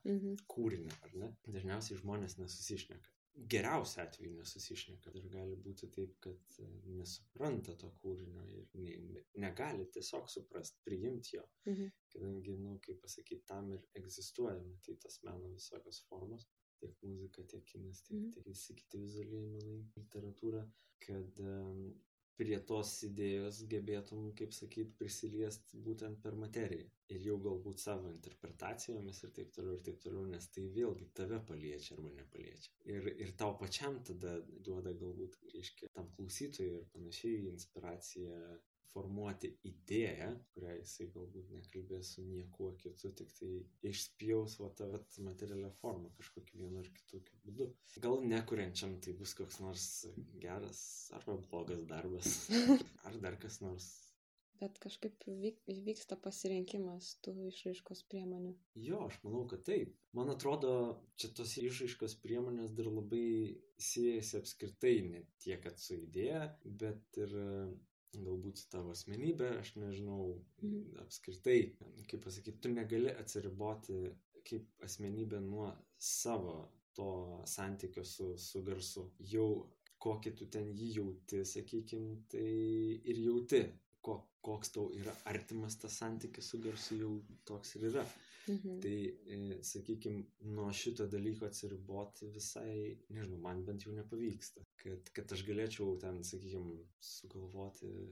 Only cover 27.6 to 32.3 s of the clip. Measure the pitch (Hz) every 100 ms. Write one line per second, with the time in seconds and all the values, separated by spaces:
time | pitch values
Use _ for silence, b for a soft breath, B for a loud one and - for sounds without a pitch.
27.6 | 101 95 - 95 92 82 - - 85 85
28.6 | 87 113 - 110 98 95 - - 95 -
29.6 | 92 90 - - 90 95 95 87 90 -
30.6 | 95 104 120 92 92 - 95 110 110 78
31.6 | 76 73 - 76 76 69 69